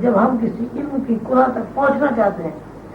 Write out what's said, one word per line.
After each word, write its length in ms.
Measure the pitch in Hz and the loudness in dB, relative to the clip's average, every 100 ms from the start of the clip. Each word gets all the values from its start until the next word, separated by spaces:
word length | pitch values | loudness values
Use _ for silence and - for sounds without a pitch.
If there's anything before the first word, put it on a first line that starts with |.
جب 120 | 240 202 | 2 4
ہم 200 | 247 233 | 4 2
کسی 240 | 226 - 240 247 | 0 -2 -6 -6
علم 280 | 294 269 240 | -4 -4 -2
کی 100 | 220 - | -2 2
کنہ 180 | 254 254 | 4 4
تک 200 | - - 269 | 0 -4 0
پہنچنا 320 | 277 240 277 226 | 0 2 0 2
چاہتے 280 | 202 185 | 0 0
ہیں 80 | 165 - - - - | -6 -10 -14 -18 -18